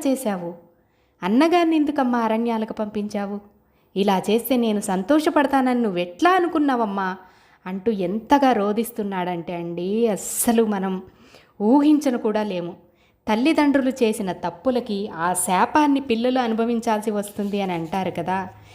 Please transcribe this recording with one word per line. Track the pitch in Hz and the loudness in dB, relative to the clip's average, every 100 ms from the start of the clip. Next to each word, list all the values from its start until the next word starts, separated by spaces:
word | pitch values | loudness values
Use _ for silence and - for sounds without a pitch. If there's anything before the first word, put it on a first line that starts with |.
| 285 | 0
చేశావు? | 262 214 190 175 180 - _ _ _ _ _ | -2 -2 -4 -6 -12 -20 _ _ _ _ _
అన్నగారిని | 180 233 330 349 330 320 | 0 4 4 4 4 2
ఎందుకమ్మా | 294 294 254 240 | 2 0 0 0
అరణ్యాలకు | 226 220 233 226 220 | 0 0 0 -2 -4
పంపించావు? | 220 214 214 208 208 202 202 - _ _ _ _ 190 | -6 -6 -6 -4 -6 -6 -8 -12 _ _ _ _ 0
ఇలా | 202 190 185 | 2 2 2
చేస్తే | 226 233 254 | 0 2 0
నేను | 226 208 | 2 0
సంతోషపడతానని | 202 185 190 302 320 311 277 269 254 247 | -2 -2 2 2 4 2 2 2 2 0
నువ్వెట్లా | 220 175 180 - 339 | 0 -2 -4 0 2
అనుకున్నావమ్మా?" | 381 349 330 285 247 214 196 190 190 - _ _ _ 185 | 4 2 0 0 0 -2 -2 -4 -6 -14 _ _ _ -10
అంటూ | 190 220 | -4 -2
ఎంతగా | 202 175 214 - 277 269 | 0 -2 -4 2 4 4
రోదిస్తున్నాడంటే | 226 202 214 226 - 202 190 180 170 165 | 2 0 -2 -4 -6 -6 -4 -4 -4 -6
అండి, | 170 170 170 185 220 233 | -8 -6 -6 -2 0 0
అస్సలు | 185 - - - 233 | 0 -4 -2 0 2
మనం | 220 202 190 185 - - - - _ - | 2 0 -2 -4 -8 -20 -20 -20 _ -2
ఊహించను | 208 285 294 294 285 240 | 4 6 6 4 2 0
కూడా | 233 214 | 0 -2
లేము. | 214 180 170 190 - _ _ _ - | -2 -4 -6 -12 -20 _ _ _ -2
తల్లిదండ్రులు | 214 277 311 294 277 262 | 2 2 4 4 4 2
చేసిన | 254 226 220 190 | 0 0 0 -4
తప్పులకి | 175 175 175 262 247 226 202 208 | -6 -8 -4 -2 -2 -2 -6 -6
ఆ | 170 170 | -4 -2
శాపాన్ని | 180 - 185 240 302 294 269 | -2 0 2 2 4 4 2
పిల్లలు | 269 226 247 254 | 0 0 0 0
అనుభవించాల్సి | 233 220 233 233 226 214 214 | 0 0 0 -2 -2 -2 -2
వస్తుంది | 208 202 - 202 202 | -4 -4 -6 -4 -2
అని | 190 | -2
అంటారు | 170 160 190 180 | -4 -4 -4 -4
కదా. | 175 165 190 185 - - | -4 -4 -4 -6 -14 -20